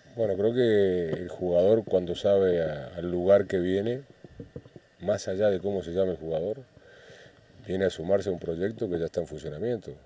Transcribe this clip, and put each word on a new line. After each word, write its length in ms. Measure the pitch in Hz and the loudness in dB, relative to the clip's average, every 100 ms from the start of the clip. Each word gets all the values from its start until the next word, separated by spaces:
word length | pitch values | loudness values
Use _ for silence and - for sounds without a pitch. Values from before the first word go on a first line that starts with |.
| - | -12
Bueno, 220 | 120 110 95 | -4 -2 2
creo 180 | 107 | 2
que 680 | 120 120 104 98 90 82 78 | 2 4 4 4 2 -2 -4
el 80 | 90 | -8
jugador 560 | - 92 87 95 113 | -6 0 4 6 4
cuando 300 | 104 92 87 | 4 0 0
sabe 480 | 87 101 98 95 85 | -2 2 4 4 2
a, 320 | 80 76 69 | 0 -4 -10
al 160 | 87 87 | -8 -4
lugar 360 | 87 90 101 95 | 0 6 6 6
que 120 | 95 | -2
viene, 440 | 90 95 107 127 143 - - - - - - - _ - | 0 0 -2 -4 -8 -20 -20 -18 -16 -18 -20 -20 _ -10
más 260 | 90 104 - | -4 -4 -2
allá 240 | 95 104 | 0 2
de 80 | 92 | 2
cómo 240 | 95 98 | 0 -4
se 80 | 85 | -2
llama 220 | 87 95 | 0 0
el 40 | 82 | -2
jugador, 420 | 80 80 92 120 123 - - - - - - - _ - | -4 -4 -4 -6 -12 -20 -20 -20 -20 -20 -20 -20 _ -18
viene 200 | - 92 | -6 -2
a 60 | 95 | -2
sumarse 400 | - 82 98 98 | -2 0 0 0
a 20 | |
un 60 | 87 | -4
proyecto 500 | 82 82 98 113 107 | -4 -4 -4 -4 -4
que 100 | 85 | -2
ya 60 | |
está 160 | 82 - | -4 -4
en 60 | 78 | -6
funcionamiento. 640 | 76 76 73 110 113 - 69 | -6 -10 -6 -4 -6 -8 -18